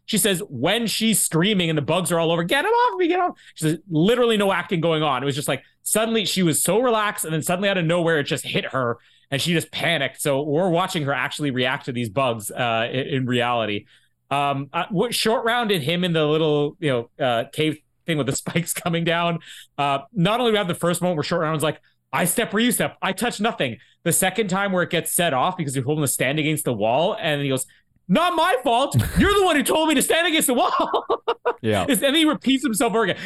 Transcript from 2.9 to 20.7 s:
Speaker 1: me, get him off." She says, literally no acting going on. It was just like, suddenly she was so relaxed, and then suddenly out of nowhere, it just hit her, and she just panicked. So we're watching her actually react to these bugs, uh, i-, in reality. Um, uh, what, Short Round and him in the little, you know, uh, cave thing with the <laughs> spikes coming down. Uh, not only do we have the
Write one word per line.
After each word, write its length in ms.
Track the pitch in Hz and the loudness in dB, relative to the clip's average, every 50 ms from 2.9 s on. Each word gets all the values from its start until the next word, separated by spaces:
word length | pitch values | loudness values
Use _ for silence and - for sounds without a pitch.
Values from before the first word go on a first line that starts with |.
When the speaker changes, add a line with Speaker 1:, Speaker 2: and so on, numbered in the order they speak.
| 392 370 | 0 0
Speaker 1:
me, 120 | 370 320 | 0 0
get 100 | 359 370 | 0 0
him 120 | 359 359 | 0 -2
off." 60 | - - - - - | -4 -8 -18 -20 -10
She 100 | - 160 | -4 -2
says, 120 | 151 165 - - 196 | -2 -2 -2 -4 -4
literally 480 | 165 151 165 208 247 247 247 233 220 208 | 0 2 4 4 4 4 4 2 2 2
no 160 | 208 196 190 | 2 2 0
acting 260 | 170 175 - 180 165 | -2 -2 -2 -2 0
going 240 | 156 170 160 156 156 | 0 2 2 2 2
on. 180 | 147 131 123 | 0 0 0
It 40 | 135 | -2
was 100 | 143 127 | -2 -4
just 140 | 147 139 - | -4 -2 -4
like, 140 | 143 131 - _ _ _ - | -4 -4 -6 _ _ _ -6
suddenly 400 | - - 208 226 226 226 226 190 | -2 0 0 0 0 0 -2 -2
she 200 | - - 185 185 | -2 0 2 2
was 200 | 165 139 - - | 2 2 2 2
so 160 | 180 175 220 | 2 2 2
relaxed, 460 | 262 254 226 220 208 208 208 - - | 2 2 2 0 0 -2 -2 -4 -6
and 80 | 156 160 | -4 -4
then 80 | 156 | -4
suddenly 260 | - - 180 185 202 202 | -2 -2 -2 0 0 0
out 100 | 196 185 | 0 0
of 60 | 165 | 0
nowhere, 340 | 156 170 180 165 165 165 147 | 0 2 2 2 2 2 2
it 40 | 139 | 0
just 220 | - 160 131 - | -2 -4 -6 -4
hit 200 | - - - - - | -4 -4 -4 -4 -4
her, 320 | - 131 127 117 113 - _ _ _ _ _ - | -4 -2 -2 -2 -4 -6 _ _ _ _ _ -6
and 100 | 139 135 | -4 -2
she 100 | 120 165 | 0 0
just 180 | 175 160 - - | 0 0 -2 -4
panicked. 500 | - - 139 160 170 147 139 123 - - | -6 -4 -2 0 0 0 -2 -4 -4 -4
So 200 | - 151 139 135 147 | -2 0 0 0 0
we're 260 | 156 143 160 190 190 | 0 0 0 2 2
watching 340 | 165 170 185 175 - 170 143 | 2 2 0 0 -2 -2 -2
her 100 | 139 139 | -2 -2
actually 380 | 127 131 143 - - 151 143 | -2 -2 -4 -4 -4 -4 -2
react 340 | 120 127 123 127 135 139 - | 0 0 0 0 0 -2 -4
to 60 | 147 | -6
these 180 | 123 120 120 110 | -6 -4 -4 -4
bugs, 420 | 95 139 135 123 117 110 107 - | -2 0 0 0 0 -2 -6 -8
uh, 40 | - - 123 117 113 113 117 120 | -4 -2 -2 0 0 0 0 -2
i-, 0 | |
in 380 | 123 127 139 - 143 131 131 | -2 -4 -4 -2 -2 -2 -2
reality. 600 | 120 123 120 117 120 120 117 110 104 104 104 104 _ _ _ _ _ _ _ _ - | 0 0 0 0 0 0 0 0 -2 -4 -6 -8 _ _ _ _ _ _ _ _ -4
Um, 380 | 135 143 143 143 143 135 143 143 | -2 0 0 0 -2 -2 -4 -6
uh, 140 | - 170 175 - | -4 -4 -4 -2
what, 220 | 220 170 247 240 233 | -2 -2 0 0 0
Short 300 | - - 220 226 254 226 | -2 0 0 0 0 0
Round 280 | 226 233 247 240 202 | 0 0 0 0 0
and 120 | 202 170 127 | 0 0 0
him 200 | 143 170 175 180 | 0 0 0 0
in 80 | 180 160 | 0 0
the 120 | 160 151 | 2 2
little, 520 | 147 151 160 160 151 147 147 147 147 - - | 2 2 2 2 2 2 2 0 -2 -4 -2
you 100 | 160 143 127 120 117 - _ - | -2 0 0 0 -2 -6 _ -2
know, 60 | 147 | 0
uh, 200 | 127 120 113 117 - | 0 0 0 -2 -4
cave 280 | - - 156 156 139 - _ _ _ _ _ | -2 -2 0 0 -2 -4 _ _ _ _ _
thing 120 | - 165 147 | -4 -2 -2
with 100 | 127 131 | 0 -2
the 80 | 135 | -2
<laughs> 80 | - - | -4 -4
spikes 300 | 180 - 170 165 - - | -4 -4 -2 -2 -4 -6
coming 300 | - - 175 165 170 170 | -6 -4 -4 -2 -2 0
down. 360 | 170 165 170 175 170 170 165 - - - - - - _ - | 0 0 0 0 -2 -2 -4 -6 -12 -20 -20 -20 -12 _ -2
Uh, 220 | 143 143 139 135 - - - | -2 0 0 -2 -4 -6 -2
not 260 | 202 170 196 220 240 | 0 2 2 2 2
only 120 | 254 233 | 2 2
do 20 | 214 | 2
we 40 | 208 | 2
have 80 | 208 | 0
the 60 | 175 | -2